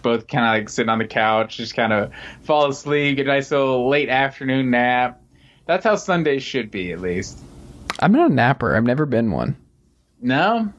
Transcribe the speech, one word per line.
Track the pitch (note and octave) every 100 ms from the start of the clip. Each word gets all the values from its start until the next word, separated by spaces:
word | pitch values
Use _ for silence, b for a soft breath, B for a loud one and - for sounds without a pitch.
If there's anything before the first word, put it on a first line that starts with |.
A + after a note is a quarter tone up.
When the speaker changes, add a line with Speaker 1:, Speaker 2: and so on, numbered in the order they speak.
Speaker 1:
both | B2 A#2 A#2
kinda, | C#3+ A#2
like, | A2 G#2+
sit | - A2+
on | A2+
the | A2
couch, | - A2 A2 A2 -
just | A2+
kinda | - A2+ G#2+ A2+ B B B
fall | - D3+ C#3+
asleep, | C#3 C#3+ D3 C#3+ C#3
get | C3+
a |
nice | C#3 C#3
little | C#3+ C3+ C3 B2
late | C#3+ C3
afternoon | C3 C#3 - C3+ C3 C3
nap. | A#2+ B2 B2 B2+ - _ b b b -
That's | F3+ A3
how | G#3
Sundays | - F3 D#3 C3+
should | - C3 G#2+
be, | G#2 F2+
at | E2+
least. | F#2 F2+ - - - - - - - -
Speaker 2:
I'm | -
not | A#3+ E4+
a |
napper. | C#3 A#2+ C#3+ G#2+ D#2
I've |
never | A#2 C3 D#3
been | A#2 A#2
one. | C#2 A#1 - _ _ _ _ _ _
Speaker 1:
No? | B2 C3 F#3 A#3 G#3+